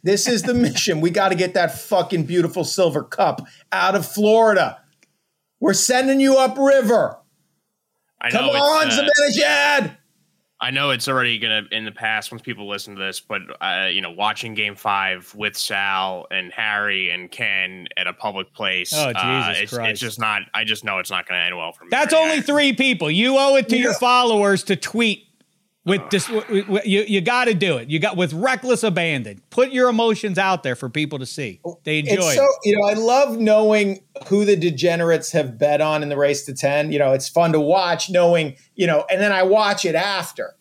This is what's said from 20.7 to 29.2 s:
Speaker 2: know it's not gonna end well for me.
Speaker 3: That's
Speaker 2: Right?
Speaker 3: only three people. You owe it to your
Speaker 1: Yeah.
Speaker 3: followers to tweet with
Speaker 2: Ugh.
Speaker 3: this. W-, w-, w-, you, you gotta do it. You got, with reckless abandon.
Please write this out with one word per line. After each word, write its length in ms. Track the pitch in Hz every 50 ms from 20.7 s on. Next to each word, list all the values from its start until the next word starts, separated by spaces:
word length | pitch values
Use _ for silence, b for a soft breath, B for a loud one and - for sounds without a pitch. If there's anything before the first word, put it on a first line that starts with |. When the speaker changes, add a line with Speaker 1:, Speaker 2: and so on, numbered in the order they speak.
| 110 104 -
Speaker 2:
know 140 | 110 98 92
it's 120 | 90 -
not 160 | 98 90 87
gonna 140 | - 90 90
end 160 | 85 90 90
well 160 | 87 82 85 -
for 100 | _ -
me. 40 | 170
Speaker 3:
That's 220 | 202 262 302 - 330
Speaker 2:
Right? 80 | 320 320
Speaker 3:
only 180 | 311 320 294
three 300 | - - 285 294 285 277 240
people. 380 | 185 269 269 247 170 170 151
You 260 | 160 185 226 254 269
owe 180 | 269 277 277 277
it 100 | 269 254 220
to 80 | 240
your 140 | 254 254 240
Speaker 1:
Yeah. 60 | 196 -
Speaker 3:
followers 640 | 254 247 247 247 247 233 226 208 202 202 196 185 -
to 100 | - 196
tweet 500 | - - - - 220 233 220 196 - _ _ _ _ _ _ _ _ _ _ _ _ _
with 140 | 170 196 185
Speaker 2:
Ugh. 100 | - -
Speaker 3:
this. 160 | 202 190 -
W-, 140 | - 233 214 214
w-, 200 | - 220 196 202
w-, 180 | 196 190 208 -
you, 160 | 226 190 202 214 208
you 100 | 202 196
gotta 340 | 170 240 240 247 254 240 220
do 220 | 165 196 185 151
it. 140 | 120 117 135
You 100 | 151 160
got, 160 | 156 208 214
with 160 | 175 180 151
reckless 520 | 151 165 214 262 254 - - 254 247 - 220
abandon. 580 | 220 170 180 170 165 151 135